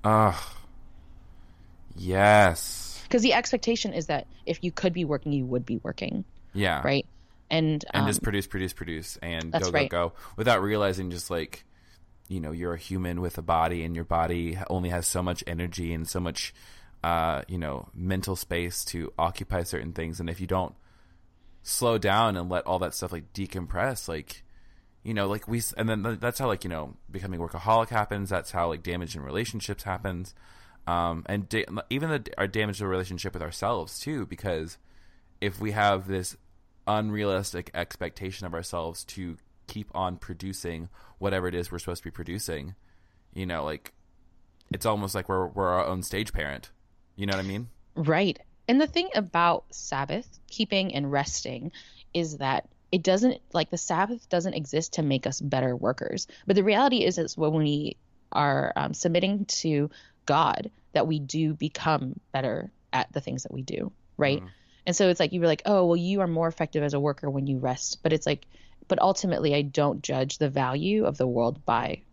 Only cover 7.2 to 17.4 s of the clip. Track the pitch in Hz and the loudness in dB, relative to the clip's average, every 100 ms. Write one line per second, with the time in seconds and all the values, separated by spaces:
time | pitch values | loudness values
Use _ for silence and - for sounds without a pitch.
7.2 | - - - 160 156 151 - - 107 104 | -20 -20 -2 2 2 0 -2 0 0 0
8.2 | - 101 - 95 92 - 82 80 82 - | 0 -2 -2 -4 -4 -6 -8 -8 -8 -10
9.2 | 85 82 82 82 92 85 139 87 85 - | -6 -6 -2 -2 0 0 0 0 -2 -4
10.2 | - - 113 110 101 107 101 90 90 87 | -14 -2 2 4 4 2 2 0 -4 -6
11.2 | - 85 78 - - - - - - - | -4 -4 -4 -12 -20 -20 -20 -20 -20 -20
12.2 | - 92 76 82 87 82 - 95 90 87 | -8 -6 -6 -4 -4 -6 -4 -4 -2 -2
13.2 | 87 - 82 82 82 87 82 82 85 85 | -4 -4 0 2 2 0 -4 -4 0 0
14.2 | 82 85 85 90 - 90 90 87 85 90 | 2 0 -2 -6 -2 -2 0 -2 -2 -2
15.2 | 90 87 - 85 87 85 85 82 80 92 | -2 -4 -6 -4 -4 -4 -4 -4 -4 -2
16.2 | 87 - - - - - - - 82 85 | -4 -4 -8 -10 -20 -20 -20 -6 0 2
17.2 | 82 71 | 2 0